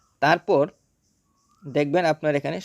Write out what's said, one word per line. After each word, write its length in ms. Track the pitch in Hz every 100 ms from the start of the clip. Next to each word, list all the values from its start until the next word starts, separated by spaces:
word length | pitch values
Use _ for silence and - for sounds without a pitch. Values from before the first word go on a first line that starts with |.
| _ -
তারপর 420 | 143 165 - 151 156 _ _ _ _ _ _ _ _ _
দেখবেন 400 | 147 131 147 170 165
আপনার 200 | 156 151 143
এখানে 180 | 147 180